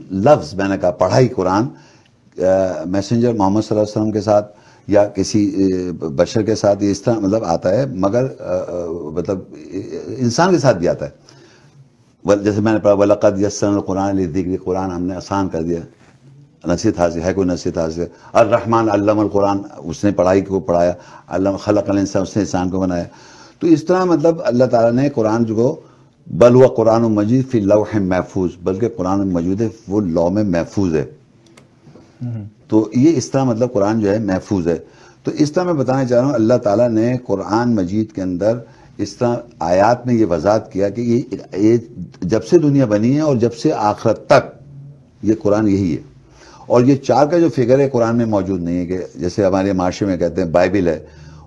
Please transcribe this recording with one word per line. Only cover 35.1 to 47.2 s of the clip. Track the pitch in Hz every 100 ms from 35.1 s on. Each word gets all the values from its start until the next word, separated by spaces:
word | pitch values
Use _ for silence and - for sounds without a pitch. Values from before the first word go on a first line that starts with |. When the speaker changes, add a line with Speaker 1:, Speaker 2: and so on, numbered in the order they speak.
| _ -
Speaker 1:
तो |
इस | - 151
तरह | 180 180
मैं | 160
बताना | 123 131 127
चाह | 120
रहा | 135
हूँ, | 123
अल्लाह | 110 123
ताला | 104 101 123
ने | 110 117 123
कुरान | - 98 90 110 120
मजीद | 113 87 104 110 -
के |
अंदर | 92 87 101 123 - - - -
इस | 101 -
तरह | 123 151 - -
आयात | 82 92 104 123 123
में |
ये | 120 104
वजाहत | 82 87 110 110
किया | 95 101
कि | 104
ये, | 120 117 - 98 - 90
ये | 107 120 113 - 85 -
जब | 180 113
से | - 175
दुनिया | 151 139 123
बनी | 104 117
है | 143
और | 156 131
जब | 117
से | - 160
आखिरत | 135 104 104 117 107
तक | - 135 - - - - - - - _ 98
ये | 110
कुरान | 104 104 107
यही | 95 92
है। | 67 - - - - - - -
और | 120 120
ये | 135
चार | - 120